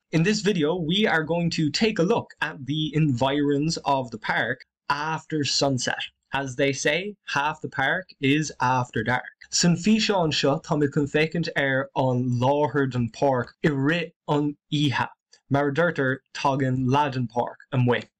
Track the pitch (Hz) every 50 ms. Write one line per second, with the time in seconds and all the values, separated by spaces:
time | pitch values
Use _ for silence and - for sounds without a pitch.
0 | _ _ - 160 165 208 214 214 - 196 208 170 143 147 170 185 160 147 180 208
1 | 214 - - 160 156 160 165 175 170 170 - - 160 143 - - 226 220 220 -
2 | 165 190 233 - - - - _ 147 151 147 147 131 123 151 156 156 147 139 151
3 | 156 147 127 113 131 135 143 147 143 143 143 139 151 165 160 - - 143 139 135
4 | 127 117 - 107 - - 175 165 123 113 127 - - _ _ _ _ - 143 147
5 | 151 160 160 147 - - 160 151 139 - - - 147 139 135 123 - - - -
6 | - - _ _ _ _ - 135 139 135 123 139 143 139 135 - - 151 151 170
7 | 190 208 202 - _ - - 143 143 151 165 - - 135 - - 135 143 165 185
8 | 185 - - _ 143 135 143 156 156 - - - 127 123 131 127 123 - - 117
9 | 107 117 123 131 - - - _ - - - - - 175 170 - - 208 220 220
10 | 214 - 208 185 165 156 135 - - 139 143 160 - - 165 151 147 139 - 156
11 | 147 139 - 151 156 156 - 170 165 165 - 156 139 135 135 131 139 - - 147
12 | 135 131 123 123 127 127 123 117 127 135 143 147 147 135 143 143 139 135 123 123
13 | 120 110 - - 147 143 131 123 120 - - _ - 165 143 135 135 147 165 175
14 | 165 - - _ _ - 151 143 151 147 147 - _ _ 151 147 147 139 120 127
15 | 120 - - _ _ _ - _ _ _ 131 139 143 143 139 151 170 170 165 143
16 | 135 131 135 131 - _ - - - 143 135 143 135 131 127 131 131 123 135 143
17 | 147 143 127 131 123 110 - 120 123 - - - - _ 143 127 123 120 117 107
18 | 104 - _ _